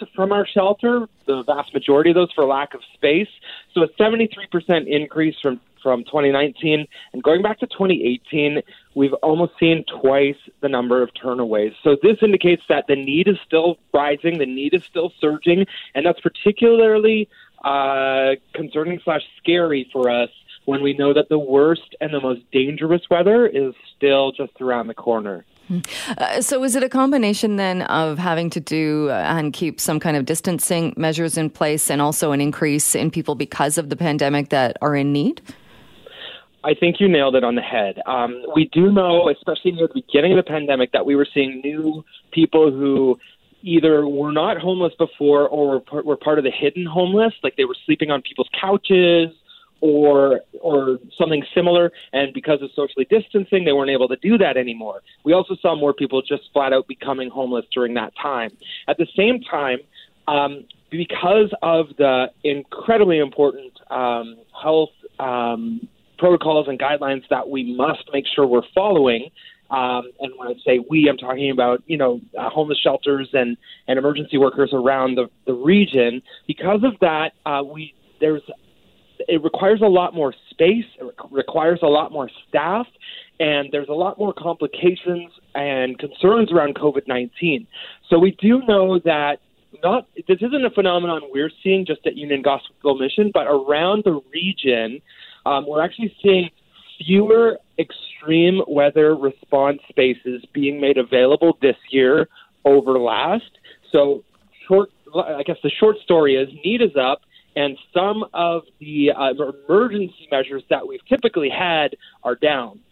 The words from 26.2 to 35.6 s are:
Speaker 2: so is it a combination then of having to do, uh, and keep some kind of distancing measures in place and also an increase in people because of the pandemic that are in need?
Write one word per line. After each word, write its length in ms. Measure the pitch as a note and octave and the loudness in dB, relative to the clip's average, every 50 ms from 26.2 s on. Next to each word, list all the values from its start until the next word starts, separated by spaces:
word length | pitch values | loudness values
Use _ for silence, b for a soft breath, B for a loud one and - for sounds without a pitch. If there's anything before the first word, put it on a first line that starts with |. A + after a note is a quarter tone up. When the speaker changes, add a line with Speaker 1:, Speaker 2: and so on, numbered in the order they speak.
| - - - C4 | -4 -4 -2 -4
Speaker 2:
so 240 | - - C#4+ C4 C4 | -4 -2 -2 -2 -2
is 100 | C4+ A3+ | -2 0
it 80 | C4+ B3+ | -2 -2
a 60 | B3+ | -2
combination 680 | - C4 C4 C4+ D4 C4+ A3 G3+ G#3 - - G#3+ G#3 | 0 0 0 2 2 2 0 0 0 -2 -2 -2 -2
then 260 | G3 G3 F#3 F#3 F#3 - | -2 -2 -2 -2 -4 -4
of 360 | - A2+ D#3 D#3+ D#3 D3+ D#3 | -2 -2 -2 -2 -2 -4 -4
having 300 | F3+ F3+ D#3+ E3 E3+ E3 - | -4 -2 -2 -2 -4 -4 -6
to 40 | E3+ | -8
do, 480 | D3 - D#3 D#3+ D#3 D3+ D3+ D3+ D3+ C#3 | -8 -4 -4 -2 -2 -2 -2 -2 -2 -2
uh, 260 | B2 F#2+ D#2+ D2 E3 E3 | -2 -4 -4 -2 -2 -2
and 140 | D3+ D3 C3+ | -2 -4 -6
keep 260 | - F3 D#3 - - | -6 -6 -6 -6 -6
some 220 | - - D#3 D3+ | -6 -4 -4 -2
kind 160 | - E3+ D3+ | -2 -2 -2
of 80 | C#3+ C3 | -2 -2
distancing 680 | C3 D#3+ - - F#3 F3 - - - F3+ E3 E3 - - | -4 -4 -4 -4 -4 -4 -4 -4 -2 -2 -2 -2 -4 -4
measures 400 | - D#3+ D#3+ D#3 E3 E3+ D#3+ - | -4 -4 -2 -2 -2 -4 -4 -4
in 140 | E3 D#3 D3+ | -4 -4 -6
place 400 | - - E3 D3+ D3+ D3+ - - | -4 -4 -2 -2 -2 -2 -2 -2
and 100 | D3 C#3+ | -2 0
also 320 | C#3+ D3 D3 - E3+ D3+ C#3+ | 0 0 -2 -2 -2 -2 0
an 80 | C#3 | 0
increase 540 | C#3+ D3+ C#3+ - E3 D3+ C#3+ D3+ - - - | -2 -2 -2 -2 -2 0 0 0 0 -2 -2
in 160 | - C3+ E3 | -2 -2 -2
people 240 | - E3+ - - D3 | -4 -4 -6 -6 -6
because 420 | A#2+ - - - - C#3+ D3 D3 | -6 -6 -8 -4 -2 -2 -2 -2
of 140 | E3+ D#3 C#3+ | -4 -4 -6
the 60 | C3+ | -6
pandemic 520 | - E3+ D#3+ D3 D3 C#3+ C#3 C#3+ D3 C#3 - | -4 -2 -2 -2 0 0 0 0 -2 -2 -2
that 300 | D3+ C3+ B2+ A#2 - - | 0 0 0 0 -2 -2
are 160 | - D3+ D3 | -2 -2 0
in 160 | C#3+ C#3 C#3+ C#3+ | 0 0 0 0
need? 300 | C#3+ D3+ B3 E4 - B B B B | 0 0 -2 -4 -6 B B B B